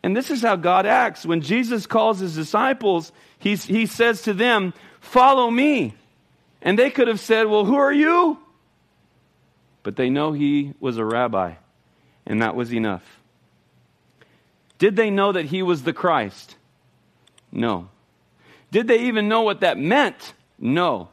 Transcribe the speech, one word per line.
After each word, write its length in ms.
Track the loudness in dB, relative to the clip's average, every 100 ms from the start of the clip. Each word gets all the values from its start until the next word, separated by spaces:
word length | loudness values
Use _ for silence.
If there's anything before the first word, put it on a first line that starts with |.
And 120 | -2
this 160 | -4 -4
is 120 | -2
how 140 | 0 0
God 280 | 2 2
acts. 400 | 2 2 0 -4
When 160 | -4 -4
Jesus 460 | 0 -2 0 -4 -2
calls 320 | 0 2 0
his 160 | -4
disciples, 760 | -6 -2 0 0 0 0 0 -4 _ _ _
he, 180 | -2 -2
he 300 | -2 -2 -2
says 340 | 0 0 0
to 100 | -4
them, 400 | 0 2 2 0 -8 -20 _
"Follow 500 | 0 4 6 6 2
me." 440 | 2 2 0 -2 -8 _ _ _ _ _ _
And 180 | -2 2
they 120 | 2
could 180 | 2 0
have 120 | 0
said, 260 | 0 0 2
"Well, 180 | 2
who 120 | 2 2
are 140 | 2
you?" 480 | 4 4 4 2 -2 _ _ _ _ _ _ _ _ _ _ _ _ _ _
But 140 | -10 -4
they 140 | -2
know 220 | 0 -2
he 420 | -2 0 0 -4 -8
was 200 | -6 -4
a 80 | -2
rabbi, 480 | 0 0 -2 -4 -8 _ _ _ _ _ _ -6
and 160 | -2
that 120 | -2
was 160 | -2 -4
enough. 480 | -4 -4 -6 -12 -20 _ _ _ _ _ _ _ _ _ _ _ _ _ _ _ _
Did 160 | 0
they 140 | 2 0
know 240 | 2 0
that 140 | 0 -4
he 160 | -2
was 220 | 0 -2
the 100 | -4
Christ? 600 | -2 0 0 -2 -10 -20 -20 _ _ _ _ _ _ _ _ _
No. 380 | -6 -4 -4 -10 _ _ _ _ _ _ -20 _
Did 180 | -2 2
they 160 | 2
even 220 | 2 -2 0
know 140 | 0
what 200 | 0 0
that 180 | -2 0
meant? 560 | 0 2 2 -4 -20 -20 _ _
No. 500 | -2 0 0 -4 -10